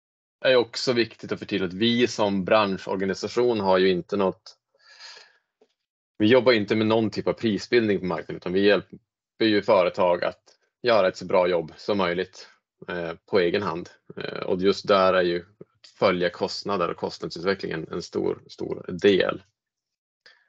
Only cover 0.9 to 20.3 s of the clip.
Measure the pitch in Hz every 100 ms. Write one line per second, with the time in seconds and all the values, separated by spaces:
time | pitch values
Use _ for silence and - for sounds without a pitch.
0.9 | 117 110 - 98 98 - 98 92 92 117
1.9 | 120 117 - 104 98 90 110 101 92 -
2.9 | 98 98 92 104 120 123 110 95 92 95
3.9 | 90 - 101 95 - - _ _ _ _
4.9 | - - - - _ _ _ _ _ _
5.9 | _ _ - 107 127 120 110 98 110 110
6.9 | 113 107 98 92 85 117 92 - 120 107
7.9 | 95 90 80 - 85 90 92 101 95 -
8.9 | - _ _ _ - 113 104 95 101 87
9.9 | - 90 87 90 - _ _ _ _ 120
10.9 | 110 95 - 90 92 90 87 78 - -
11.9 | 104 90 87 90 - - _ _ _ -
12.9 | 87 82 82 - 101 87 101 95 82 -
13.9 | _ _ - - - - 90 98 95 -
14.9 | 98 95 92 87 87 - _ - _ -
15.9 | - 107 90 87 - 95 - - 98 85
16.9 | - 92 - 85 87 92 95 90 80 82
17.9 | 90 - 98 90 90 - - - - -
18.9 | 87 101 92 - - _ _ _ _ _
19.9 | _ _ _ -